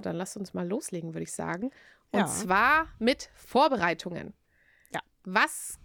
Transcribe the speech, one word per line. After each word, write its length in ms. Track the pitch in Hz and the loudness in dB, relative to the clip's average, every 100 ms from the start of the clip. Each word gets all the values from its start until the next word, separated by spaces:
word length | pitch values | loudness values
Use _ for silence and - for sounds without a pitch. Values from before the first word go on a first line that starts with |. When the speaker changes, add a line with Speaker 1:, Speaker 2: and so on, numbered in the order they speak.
Speaker 1:
dann 140 | 190 170 | -2 -4
lasst 200 | 190 214 | -6 -8
uns 160 | 190 180 | -8 -6
mal 120 | 175 | -4
loslegen, 460 | 226 - 175 165 | -4 -4 -8 -6
würde 100 | 160 | -8
ich 80 | 165 | -8
sagen. 360 | - 160 170 247 - - _ _ | -6 -6 -4 -6 -8 -20 _ _
Und 100 | - | 0
Speaker 2:
Ja. 40 | 170 | 0
Speaker 1:
zwar 600 | 180 202 190 247 311 320 - | 0 2 4 6 4 2 0
mit 320 | 226 285 - - | 0 0 -4 -20
Vorbereitungen. 960 | - - 302 240 175 165 180 170 - - _ _ _ _ _ | 0 4 4 4 2 0 -6 -8 -10 -16 _ _ _ _ _
Speaker 2:
Ja. 100 | 147 - _ 190 | -8 -8 _ -2
Speaker 1:
Was 520 | 202 302 - - - | 2 2 0 -12 -14